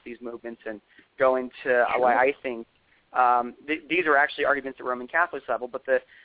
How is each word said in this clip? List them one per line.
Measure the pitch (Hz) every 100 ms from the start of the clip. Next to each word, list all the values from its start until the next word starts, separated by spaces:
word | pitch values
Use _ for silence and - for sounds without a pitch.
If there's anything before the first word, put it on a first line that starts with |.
these | 123 113
movements | 120 117 117 117 113
and | 104 _ _ _ -
go | 131 131
into, | 127 - 135 123
uh, | 110 120
why | 123 117
I | 135 143
think, | 135 117 117 _ _ _ _
um, | 127 123 123 120 - 143
th-, | 156 151
these | 170 160
are | 139
actually | 147 - 143
arguments | 143 131 -
at | 127
Roman | 123 123
Catholics | 165 175 143 -
level, | 113 123
but | 127 -
the | 131 - -